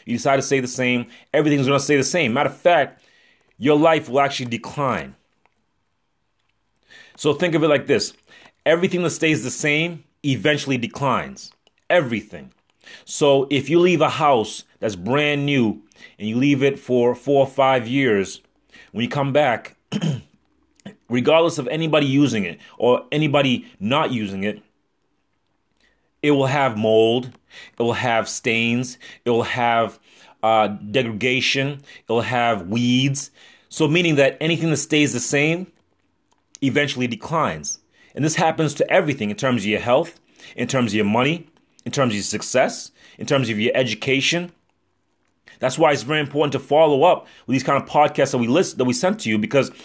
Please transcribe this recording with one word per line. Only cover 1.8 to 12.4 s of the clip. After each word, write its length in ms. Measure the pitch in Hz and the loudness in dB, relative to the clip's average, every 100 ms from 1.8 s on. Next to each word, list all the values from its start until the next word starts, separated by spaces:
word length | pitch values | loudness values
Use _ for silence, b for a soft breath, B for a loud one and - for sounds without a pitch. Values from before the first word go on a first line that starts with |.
stay 160 | - 143 | 2 2
the 80 | |
same. 280 | 131 180 131 | 2 0 0
Matter 180 | 127 147 | 0 -2
of 60 | - | 0
fact, 460 | 175 165 - - b b b b b - | 2 2 0 -6 b b b b b -4
your 180 | 127 147 | 2 4
life 320 | 165 156 131 | 4 2 0
will 120 | 127 | 0
actually 300 | 139 139 120 | 0 -2 -6
decline. 640 | 113 - - 135 101 - - _ _ _ _ _ _ _ _ _ _ _ _ _ _ _ _ B B B B | -6 -8 -6 -4 -4 -6 -16 _ _ _ _ _ _ _ _ _ _ _ _ _ _ _ _ B B B B
So 180 | 151 | -2
think 220 | 143 175 160 | 0 0 2
of 80 | |
it 40 | 156 | 2
like 200 | 143 139 | 2 2
this. 240 | 113 - - _ b b b | 0 0 -10 _ b b b
Everything 380 | 147 170 185 180 | 0 2 2 0
that 80 | 165 | -2
stays 320 | - 160 143 | 0 0 0
the 80 | 123 | -2
same 540 | - 151 147 170 165 _ _ | -4 -2 0 -2 -8 _ _
eventually 540 | 143 120 151 143 139 123 | -4 -2 0 0 -2 -4
declines. 720 | 113 - 139 107 71 - - _ _ _ - | -4 -4 -2 -2 -4 -12 -20 _ _ _ 0
Everything. 600 | 175 127 110 - 82 | 0 2 -6 -8 -18